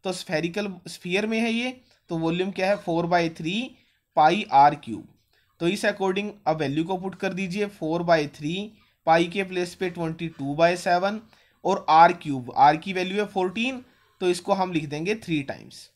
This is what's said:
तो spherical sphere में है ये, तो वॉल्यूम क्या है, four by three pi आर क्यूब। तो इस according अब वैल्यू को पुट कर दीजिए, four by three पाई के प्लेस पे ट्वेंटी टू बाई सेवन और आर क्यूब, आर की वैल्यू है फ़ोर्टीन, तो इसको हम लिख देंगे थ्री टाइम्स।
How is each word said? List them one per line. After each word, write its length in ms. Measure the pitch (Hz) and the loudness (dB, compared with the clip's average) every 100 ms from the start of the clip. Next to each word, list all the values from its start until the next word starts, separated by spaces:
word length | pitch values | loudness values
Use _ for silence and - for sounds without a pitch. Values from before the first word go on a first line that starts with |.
तो 100 | 190 | -6
spherical 580 | 185 - 156 165 185 208 175 - | -8 -4 -2 -2 -4 -6 -8 -16
sphere 360 | - 185 180 214 | -14 -2 -2 0
में 140 | 220 | 0
है 120 | 226 | 0
ये, 180 | 226 247 254 _ _ _ | -2 -4 -8 _ _ _
तो 80 | 165 | -2
वॉल्यूम 340 | 165 170 190 | -2 0 -2
क्या 180 | 190 190 | -2 0
है, 140 | 202 | 0
four 200 | - 165 170 | 0 -2 2
by 160 | 175 165 165 | 2 0 -4
three 240 | 160 202 262 - _ _ _ - | -6 -4 -6 -12 _ _ _ 4
pi 260 | 156 185 220 | 4 4 2
आर 240 | 135 143 147 | 6 6 4
क्यूब। 320 | - 101 - _ _ _ _ _ | -8 -12 -12 _ _ _ _ _
तो 80 | 170 | -2
इस 180 | 202 220 | 0 -2
according 460 | 202 190 190 208 - - | 0 -2 -2 -4 -6 -2
अब 120 | 160 | -2
वैल्यू 240 | 143 143 | 0 -2
को 140 | 170 185 | -2 -4
पुट 180 | 190 185 | -6 -6
कर 180 | 190 | -6
दीजिए, 340 | 180 190 185 202 | -4 -6 -4 -6
four 320 | 202 160 170 | -6 -4 -2
by 180 | 175 165 147 | 0 -2 -2
three 360 | - 151 180 208 - _ _ - | -6 -6 -6 -8 -14 _ _ 2
पाई 200 | 165 170 | 2 2
के 160 | 196 | -2
प्लेस 300 | 185 185 175 - | -4 -4 -6 -6
पे 140 | 185 | -8
ट्वेंटी 380 | 170 165 160 165 | -4 -6 -6 -10
टू 280 | - 139 143 | -8 -8 2
बाई 200 | 170 180 | 2 2
सेवन 420 | 190 180 190 214 - _ _ _ - | 0 0 0 -4 -12 _ _ _ -2
और 200 | 190 - | -2 4
आर 240 | 160 170 | 8 8
क्यूब, 400 | 175 156 135 123 - | 6 -4 -6 -4 4
आर 200 | 143 156 | 6 6
की 160 | 190 | -2
वैल्यू 260 | 185 185 196 | -4 -4 -2
है 60 | 202 | -4
फ़ोर्टीन, 580 | 202 185 180 247 208 - _ _ _ | -2 -4 -2 -4 -6 -14 _ _ _
तो 80 | 180 | 0
इसको 240 | 175 - | 0 0
हम 180 | 196 185 | 0 0
लिख 140 | 170 151 | -2 -4
देंगे 300 | 147 170 220 | -6 -4 -6
थ्री 260 | 196 156 | -2 -4
टाइम्स। 460 | 135 90 52 - - | -4 -12 -14 -20 -20